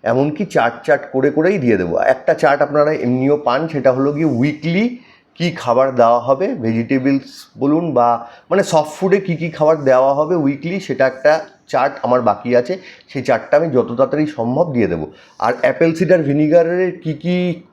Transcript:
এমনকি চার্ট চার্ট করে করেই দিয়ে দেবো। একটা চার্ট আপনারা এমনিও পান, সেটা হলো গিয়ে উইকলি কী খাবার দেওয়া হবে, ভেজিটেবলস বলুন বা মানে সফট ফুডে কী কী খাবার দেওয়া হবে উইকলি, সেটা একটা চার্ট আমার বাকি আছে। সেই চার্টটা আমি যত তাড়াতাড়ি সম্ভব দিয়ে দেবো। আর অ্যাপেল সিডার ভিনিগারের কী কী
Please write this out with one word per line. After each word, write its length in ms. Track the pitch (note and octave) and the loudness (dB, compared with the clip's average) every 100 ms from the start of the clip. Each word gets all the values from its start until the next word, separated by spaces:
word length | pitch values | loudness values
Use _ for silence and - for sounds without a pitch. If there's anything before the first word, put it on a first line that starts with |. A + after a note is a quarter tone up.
এমনকি 420 | A#2 B2 C#3+ D3+ | 0 0 -2 -4
চার্ট 400 | G#3 D3 A#2+ A#2+ | -4 0 -2 -4
চার্ট 180 | - C#3 - | -2 -2 -2
করে 200 | C3 C#3 | -2 0
করেই 260 | D3 E3+ G3+ | 2 0 0
দিয়ে 200 | B2 G2+ | 2 2
দেবো। 200 | F2+ - | 0 0
একটা 360 | - C3 - | 0 0 0
চার্ট 280 | D3+ D3+ C#3 | 0 2 2
আপনারা 320 | C3+ D3 D3 | 0 2 0
এমনিও 440 | D#3 A#2+ B2+ C3 D3 | 0 -2 0 0 0
পান, 300 | B2+ C3 D#3+ | 0 -2 -2
সেটা 240 | D3 B2+ | 0 0
হলো 220 | B2+ C#3 | 2 -2
গিয়ে 120 | D3 | 0
উইকলি 720 | D#3+ A#2 C#3+ D3 D#3 F3 A#3+ B3 - _ _ | -2 0 -2 -2 -2 0 -2 -4 -18 _ _
কী 160 | - E3+ | -6 -4
খাবার 440 | E3 B2+ A#2+ C3+ | -4 0 2 2
দেওয়া 240 | B2 A#2 A#2+ | 4 4 4
হবে, 360 | B2+ C3+ - | 2 0 0
ভেজিটেবলস 920 | B2 A2+ A2+ A#2 C3+ C3 C#3 - - - - | -2 -2 -2 0 0 0 -2 -4 -20 -20 -4
বলুন 340 | C#3 D#3 E3+ | 0 0 0
বা 360 | B2 A#2+ A#2 - - _ | 2 2 0 -6 -20 _
মানে 140 | F#3+ | -2
সফট 280 | G3 D#3+ D3 | 2 0 0
ফুডে 280 | - F#3 G3 | -4 0 0
কী 160 | F#3+ | 0
কী 140 | E3 E3 | -4 -6
খাবার 340 | - D#3 D#3+ | 0 2 2
দেওয়া 300 | C3+ B2+ C3+ | 2 4 4
হবে 220 | C#3 D#3 | 0 0
উইকলি, 440 | F3 C#3 C#3 E3 F#3+ | 0 0 -2 -6 -8
সেটা 280 | F#3+ B2+ C3 | -6 0 0
একটা 380 | C3 D3+ D#3 - _ _ | 2 2 2 -4 _ _
চার্ট 260 | C3+ C#3 - | -2 -2 -2
আমার 180 | B2 B2 | 0 2
বাকি 340 | A2+ G2+ A#2+ | 2 -2 0
আছে। 220 | B2 B2 F#3 - - _ | 0 0 -8 -10 -20 _
সেই 160 | C#3+ | -6
চার্টটা 340 | B2+ A#2+ - D3 | -2 -2 2 0
আমি 120 | E3 | 2
যত 180 | B2+ A#2 | 0 0
তাড়াতাড়ি 400 | A#2+ C3 D3 D3+ | 0 0 0 -2
সম্ভব 460 | C3+ A#2 C3 E3+ | -2 -4 -2 0
দিয়ে 140 | B2 F#2+ | 0 0
দেবো। 240 | E2 D2+ - - - | -2 -6 -12 -20 -4
আর 140 | A2+ B2 | -4 0
অ্যাপেল 340 | B2+ C3+ E3 | -2 0 0
সিডার 280 | D#3+ E3+ F3+ | 0 2 2
ভিনিগারের 760 | C#3 C#3+ D3+ E3+ E3 F3+ F#3 F3 | 2 0 4 4 2 0 -2 -4
কী 140 | D#3+ | -8
কী 480 | C#3+ E3+ F3+ F3+ - - | -6 -2 -2 -2 -6 -12